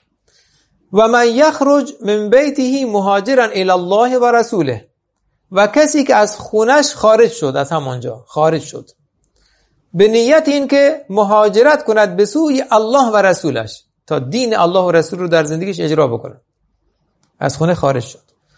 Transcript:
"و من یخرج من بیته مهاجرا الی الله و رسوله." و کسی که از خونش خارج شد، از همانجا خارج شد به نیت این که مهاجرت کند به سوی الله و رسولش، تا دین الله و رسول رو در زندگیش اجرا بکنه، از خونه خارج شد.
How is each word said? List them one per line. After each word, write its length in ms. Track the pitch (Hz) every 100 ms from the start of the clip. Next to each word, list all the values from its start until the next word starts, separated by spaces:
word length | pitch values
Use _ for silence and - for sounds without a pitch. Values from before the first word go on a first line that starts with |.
| _ _ _ _ _ _ _ _ _
"و 160 | 185 220
من 180 | 240 240
یخرج 640 | 233 311 311 277 285 254 -
من 260 | 196 214 214
بیته 560 | 247 294 285 254 269 254
مهاجرا 580 | 208 196 202 196 269
الی 260 | 226 208 185
الله 480 | 185 175 202 240 254
و 60 |
رسوله." 640 | 240 233 233 208 147 113 - _ _ _ _ _ _
و 140 | 185 208
کسی 380 | 285 302 302
که 100 | 269
از 220 | 214 208 -
خونش 580 | - 214 220 285 285
خارج 380 | - 220 220 226
شد، 240 | - 147 135
از 140 | 139
همانجا 540 | 160 135 127 120 113 _
خارج 360 | - 156 160
شد 280 | 127 - - _ _ _ _ _ _ _ _ _ _
به 140 | 175 208
نیت 360 | 226 233 311 311
این 220 | 285 277
که 360 | 277 277 311 -
مهاجرت 760 | 196 202 214 214 196 262 294
کند 320 | 254 214 208 175
به 80 |
سوی 400 | 208 294 320 262 262
الله 400 | 220 220 269 247
و 60 | 214
رسولش، 680 | 190 170 160 117 110 - _ _ -
تا 120 | 151
دین 380 | 127 202 247 214
الله 240 | 175 185
و 100 | 180
رسول 280 | 170 160 180
رو 100 | 180
در 160 | 165
زندگیش 360 | 151 160 190 170
اجرا 260 | 160 156 151
بکنه، 340 | 117 - - _ _ _ _ _ _ _ _ _ -
از 160 | 147 135
خونه 180 | 165
خارج 280 | 175 143 131
شد. 200 | - - _ _ _